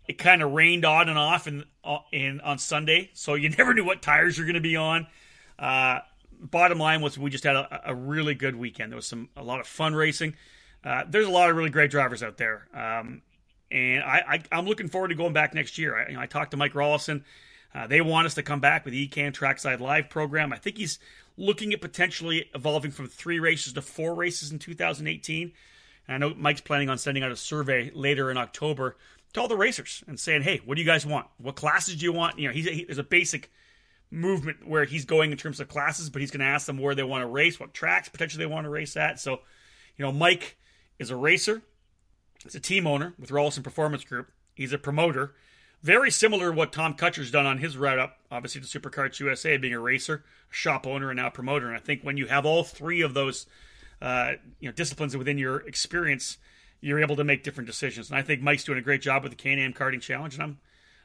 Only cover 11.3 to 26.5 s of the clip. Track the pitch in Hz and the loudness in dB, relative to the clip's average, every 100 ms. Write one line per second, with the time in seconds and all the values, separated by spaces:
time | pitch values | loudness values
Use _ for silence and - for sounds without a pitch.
11.3 | 180 175 165 160 151 147 143 131 117 113 | 8 8 6 2 4 4 6 2 0 -8
12.3 | 104 113 107 - 131 113 113 113 127 _ | -4 -4 -4 -8 -8 -4 -4 -6 -14 _
13.3 | _ _ _ _ 131 127 131 135 147 - | _ _ _ _ 0 2 2 4 2 4
14.3 | 160 156 170 185 214 190 185 190 160 170 | -2 -2 -2 0 -2 -2 -2 -2 0 2
15.3 | 156 151 151 - - 156 110 117 127 127 | 2 2 0 -4 -4 -2 -2 -4 -6 -6
16.3 | 147 151 139 143 143 147 147 - 151 - | -4 -4 -2 -2 0 2 0 -2 -6 -8
17.3 | - - - _ 139 113 147 165 160 165 | -20 -20 -20 _ -12 2 4 4 4 2
18.3 | 151 143 143 143 156 143 127 139 147 143 | 0 -4 2 4 4 0 -6 -6 -4 -6
19.3 | - 139 135 135 127 127 151 143 160 151 | -2 0 0 -2 -4 0 0 0 -4 -2
20.3 | 151 147 123 202 214 185 - - - - | 0 -2 -4 -8 -6 -6 -6 -12 -20 -20
21.3 | - 190 208 214 208 175 - 175 - 165 | -4 0 0 0 -4 -6 -2 -2 -2 -2
22.3 | 160 - 143 139 151 147 135 127 - 165 | -2 -2 -4 0 0 -2 -8 -14 -12 -4
23.3 | 170 165 160 - 123 139 - 160 170 175 | 0 2 2 -2 -8 -10 -6 -4 -2 -2
24.3 | 175 147 151 - 170 170 160 151 165 - | -4 -8 -10 -12 -4 -2 -2 -6 -6 -6
25.3 | 160 175 - - - - _ - 131 147 | -6 -6 -12 -20 -20 -20 _ -8 -2 -2
26.3 | 160 147 | -4 -8